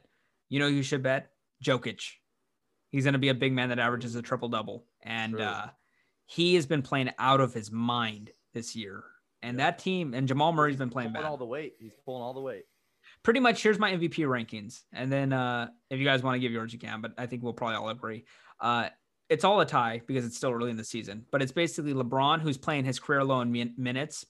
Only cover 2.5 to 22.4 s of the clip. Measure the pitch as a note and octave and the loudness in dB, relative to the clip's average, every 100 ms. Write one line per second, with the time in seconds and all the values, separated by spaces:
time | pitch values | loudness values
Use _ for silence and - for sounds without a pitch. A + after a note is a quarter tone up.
2.5 | _ _ _ _ C#3 C#3 C#3 C3+ B2+ C3+ | _ _ _ _ 0 2 4 2 4 2
3.5 | B2+ B2 B2 A#2+ A#2+ A#2+ A#2 A#2+ B2 A#2+ | 2 0 2 0 0 -4 -8 -4 -4 -2
4.5 | A2+ G2+ - - _ A2 A2+ A2+ A2 G#2+ | -4 -6 -12 -16 _ -8 -4 -4 -2 -4
5.5 | G2+ G#2+ - _ _ _ _ _ - F3 | -4 -10 -16 _ _ _ _ _ 0 4
6.5 | F3+ C#3+ D#3 C3 C#3 B2+ - B2+ C3+ B2+ | 4 2 0 0 0 -2 0 4 6 4
7.5 | A#2 G#2 A2+ A#2 A#2+ A2+ G#2 G#2 - _ | 0 -6 -2 0 0 -2 -6 -16 -20 _
8.5 | A#2+ A#2 A#2 G2 G2 - _ _ _ A#2 | -10 -8 -10 -10 -12 -16 _ _ _ -8
9.5 | B2+ D#3 E3+ F#3+ F#3 D#3 A#2+ C3+ D3 D#3+ | 0 0 0 -2 -2 -2 0 0 4 4
10.5 | D#3+ D3 C3+ B2 C3+ A#2 A2 D3+ C#3 A#2+ | 4 4 2 -2 -4 -4 -4 -6 -6 -6
11.5 | C#3 D3+ - G#2+ - - B2+ A#2+ C3 C3+ | -6 -8 -14 -20 -16 -12 -8 -8 -6 -8
12.5 | G2+ - _ _ _ - _ - A#3+ B3 | -8 -14 _ _ _ -20 _ 4 6 4
13.5 | G#3 G#3+ G#3 G#3 F#3 E3+ - D3 B2 A2+ | 6 4 4 2 2 0 0 0 0 -2
14.5 | A2 G#2+ - _ - C3 C#3 C#3 C3 B2 | -10 -12 -16 _ -6 0 0 2 2 2
15.5 | A#2+ A#2 - _ C3 C#3 C3 C3 B2+ B2 | -2 -4 -10 _ 0 2 4 2 0 0
16.5 | A#2 A2+ A#2 A2 A2 A2+ A2+ A#2+ B2 A#2+ | -2 -6 -10 -10 -8 -8 -8 -8 -6 -6
17.5 | A#2 A#2 G#2+ G#2+ B2 A2 A2+ - - - | -4 -4 -2 -4 -6 -8 -10 -14 -20 -20
18.5 | - A#2 A#2+ G#2 - _ _ _ D#3 F#3+ | -4 0 2 0 -6 _ _ _ 2 4
19.5 | G#3 C#3+ C#3+ A#2 A#2 - C3 A#2+ - C3+ | 4 4 2 2 -2 -4 -2 -2 -2 -2
20.5 | A#2 A#2+ A2+ A2 A2+ G#2+ G#2+ A#2 C#3 C3+ | 0 -2 -4 -6 -8 -8 -12 -4 -2 0
21.5 | E3+ E3+ E3+ D3 C3+ B2 C3+ C#3+ D#3+ | 0 -2 -2 -2 -2 0 2 4 4